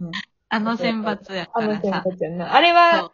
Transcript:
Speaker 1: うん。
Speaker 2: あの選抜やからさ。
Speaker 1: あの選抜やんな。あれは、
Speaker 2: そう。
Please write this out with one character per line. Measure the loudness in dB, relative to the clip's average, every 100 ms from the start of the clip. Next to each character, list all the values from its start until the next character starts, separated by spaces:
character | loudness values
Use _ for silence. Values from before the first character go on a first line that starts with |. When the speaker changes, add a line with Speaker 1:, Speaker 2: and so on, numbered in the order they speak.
| -10
Speaker 1:
う |
ん。 | -10 -14 _ _
Speaker 2:
あ | -4
の | -2 -2
選 | -2 -2
抜 | -4 -6 -8 -10
や | -6
か | -4
ら | -2 -2
さ。 |
Speaker 1:
あ |
の |
選 | -2
抜 | -2 -4 -4
や | -6
ん | -6
な。 | 0 4
あ |
れ | 6
は、 | 6 6 4
Speaker 2:
そ |
う。 | 0